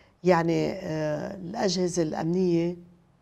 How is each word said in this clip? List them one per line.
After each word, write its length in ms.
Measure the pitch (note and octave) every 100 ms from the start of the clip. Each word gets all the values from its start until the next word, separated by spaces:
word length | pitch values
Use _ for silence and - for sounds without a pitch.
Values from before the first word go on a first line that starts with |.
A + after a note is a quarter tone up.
| _ _
يعني، 480 | F3 E3+ E3 D#3+ D#3
آه، 640 | - - D#3 D3+ D3+ - -
الأجهزة 680 | F3 A3 G3+ F3+ F3+ F3
الأمنية 720 | D#3+ - E3 F3+ F#3 E3+ E3+ F3 - - _ _